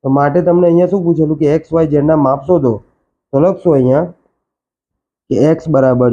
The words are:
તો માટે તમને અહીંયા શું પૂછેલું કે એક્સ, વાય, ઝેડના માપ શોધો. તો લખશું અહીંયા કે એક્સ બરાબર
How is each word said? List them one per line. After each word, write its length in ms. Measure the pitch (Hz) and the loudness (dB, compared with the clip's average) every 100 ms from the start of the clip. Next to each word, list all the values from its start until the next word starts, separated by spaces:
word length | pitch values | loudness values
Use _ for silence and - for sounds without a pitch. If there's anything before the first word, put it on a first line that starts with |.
તો 40 | 135 | 0
માટે 320 | 139 143 175 | 0 2 0
તમને 240 | 175 175 175 | 0 2 2
અહીંયા 240 | 170 180 | 2 0
શું 80 | 196 | -2
પૂછેલું 360 | 170 156 151 151 | -2 -2 -2 -2
કે 80 | 151 160 | -2 -2
એક્સ, 120 | 160 | -2
વાય, 180 | 165 160 | -4 0
ઝેડના 280 | 147 147 160 135 | 0 0 0 0
માપ 200 | 135 139 | -2 0
શોધો. 280 | 175 131 104 _ _ _ _ _ | 0 0 -4 _ _ _ _ _
તો 40 | 139 | -2
લખશું 340 | 175 190 180 | -2 -2 -2
અહીંયા 320 | 143 127 139 170 - _ _ _ _ _ _ _ _ _ _ _ | 0 2 0 -4 -12 _ _ _ _ _ _ _ _ _ _ _
કે 60 | 98 147 | 0 0
એક્સ 140 | 160 160 | 0 -2
બરાબર 420 | 139 131 123 123 | 0 2 2 0